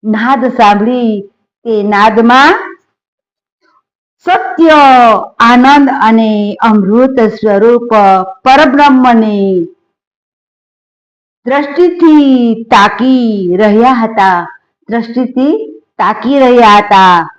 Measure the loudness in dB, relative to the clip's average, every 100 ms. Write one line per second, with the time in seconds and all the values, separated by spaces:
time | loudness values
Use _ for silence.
0 | -6 -4 -2 -2 -4 0 0 2 -2 -2
1 | -4 -6 -10 _ _ _ -6 -4 -2 0
2 | 0 2 2 2 2 0 -6 -18 _ _
3 | _ _ _ _ _ _ _ _ _ _
4 | _ _ -4 -4 -4 0 2 4 4 4
5 | 4 0 -4 _ 0 2 4 2 2 0
6 | 0 0 0 -2 -6 -4 -2 0 0 0
7 | 0 0 -2 -2 -2 0 2 0 0 0
8 | 2 0 -2 -6 0 2 2 2 2 2
9 | 2 0 0 -2 -2 -2 -6 -12 _ _
10 | _ _ _ _ _ _ _ _ _ _
11 | _ _ _ _ -6 -4 -4 -2 -2 2
12 | 2 4 2 0 0 -4 0 0 0 -2
13 | -2 0 -2 -4 -4 -2 0 2 2 0
14 | -4 -2 -2 -2 -6 -16 _ _ -10 -8
15 | -6 -6 -6 -4 -2 -4 -6 -18 _ _
16 | -6 -4 -4 0 2 4 4 2 2 2
17 | 2 2 -2